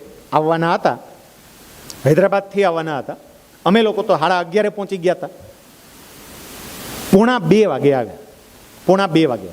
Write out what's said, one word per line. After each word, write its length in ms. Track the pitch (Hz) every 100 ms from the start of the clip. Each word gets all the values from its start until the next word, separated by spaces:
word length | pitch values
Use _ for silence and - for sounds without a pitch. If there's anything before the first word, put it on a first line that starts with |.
| - - -
આવવાના 420 | 147 156 165 165
હતા, 240 | 190 165 120 - - - - - - - - - - 135
હૈદરાબાદથી 580 | 156 196 196 196 196
આવવાના 340 | 196 165 160 139
હતા. 180 | 120 156 - - _ - -
અમે 160 | 214
લોકો 200 | 220 196
તો 140 | 190 160
સાડા 220 | 160 180
અગિયારે 300 | 170 196 208
પહોંચી 280 | 202 196 190
ગયા 180 | 170
હતા. 140 | 165 139 - - - - - - - - - - - - - - - - - -
પોણા 260 | 196 233 247
બે 280 | 160 208 202
વાગે 280 | 131 143
આવ્યા, 180 | 135 107 - - - - - - - -
પોણા 200 | 190 196
બે 200 | 165 156
વાગે 220 | 113 92